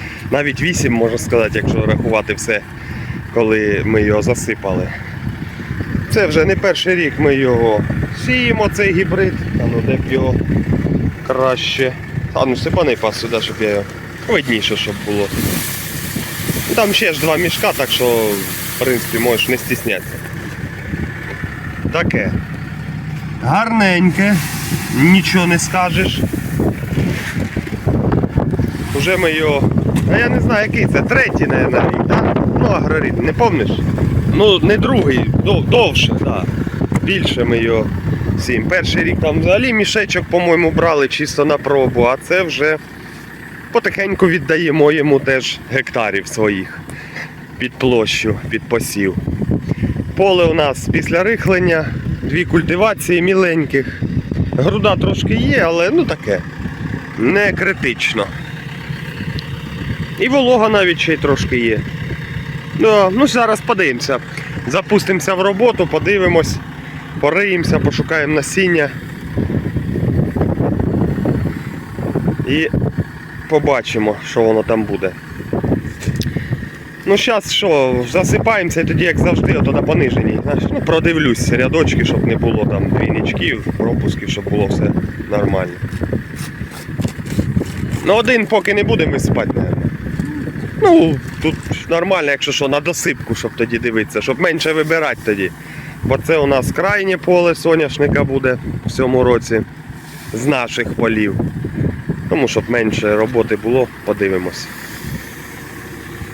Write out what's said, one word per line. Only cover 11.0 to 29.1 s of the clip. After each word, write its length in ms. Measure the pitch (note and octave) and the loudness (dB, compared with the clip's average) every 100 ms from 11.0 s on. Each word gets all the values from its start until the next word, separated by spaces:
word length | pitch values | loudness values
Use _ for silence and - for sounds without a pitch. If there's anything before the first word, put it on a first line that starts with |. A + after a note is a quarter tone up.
| - - - | -2 -4 -4
краще? 640 | C3 C3 B2+ - - C3 B2 - - - | 0 2 2 -2 0 -2 -2 -6 -6 -4
А 120 | C3 C3 | 0 0
ну, 100 | B2 | 0
сипани 400 | D#3+ F#3 D#3 A2+ | 0 0 2 2
пас 240 | A2 - | 0 -2
сюди, 220 | A2+ A2+ | -4 -2
щоб 140 | A2 G#2+ | -4 -2
я 80 | G#2+ | 0
його 140 | G2+ G2+ - - - - | 0 -4 -10 -14 -10 -2
видніше, 500 | G#3 C3 A2+ - G#2+ | 0 2 0 0 -2
щоб 180 | G#2+ G2+ G2+ | -4 -6 -4
було. 220 | G#2 G2+ F#2+ F#2+ F2+ - - - - - - - - - - - E4+ | -2 -2 -2 -2 -2 -4 -8 -8 -8 -6 -6 -6 -6 -4 -4 -2 0
Там 180 | G#3 | 2
ще 200 | - G3 | 2 0
ж 80 | D3+ | 0
два 160 | D#3+ D#3 | 0 2
мішка, 360 | E3+ - G#3 | 0 0 -2
так 160 | C#3+ C3 | 0 -2
що, 160 | - B2 | 0 2
в 720 | A#2 A2 G2+ F#2+ - - - | 2 0 -2 -4 -8 -8 -4
принципі, 400 | B2+ A#2+ - A2+ | 0 0 -2 0
можеш 280 | A#2+ A2+ - | 2 2 2
не 100 | B2+ | -2
стіснятися. 580 | - B2 A#2 F#2+ - - - - - - - - - - - - - - - - - - - | -2 -4 -2 -4 -6 -10 -10 -10 -10 -10 -10 -10 -8 -6 -6 -8 -10 -10 -10 -10 -10 -8 -4
Таке. 400 | - - - G2 - - - - - - - - - - - | -2 0 0 0 -2 -4 -8 -10 -10 -8 -8 -8 -8 -8 -4
Гарненьке, 920 | B2 F3 A3+ A3+ G3 F3 F#3 C#3+ G3+ F#3+ D3 - - - - B2 | 0 2 2 4 4 6 4 4 2 2 0 -4 -4 -4 -2 4
нічого 520 | D3+ F#3+ D#3 F#3 F3 | 6 6 6 2 4
не 120 | E3+ | 2
скажеш. 600 | - F#3 F3+ E3 F#3+ - - - - - - - - - - - - - - - - - - - - - - - - - - - - C#3+ | 2 0 0 2 0 0 -2 -4 -4 -2 0 -2 -2 -2 0 -2 -4 -4 -4 -4 -6 -4 -2 0 2 2 2 0 0 0 -2 -2 -4 0
Уже 220 | D3 | 2